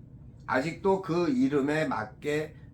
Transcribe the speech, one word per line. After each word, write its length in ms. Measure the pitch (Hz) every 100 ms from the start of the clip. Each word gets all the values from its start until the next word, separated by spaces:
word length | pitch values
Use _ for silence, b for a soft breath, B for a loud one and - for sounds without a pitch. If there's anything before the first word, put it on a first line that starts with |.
| - - - - -
아직도 540 | 127 160 143 196 190
그 280 | 190 170 170
이름에 560 | 127 135 147 139 151 151
맞게 720 | 104 107 - 147 151 156 B B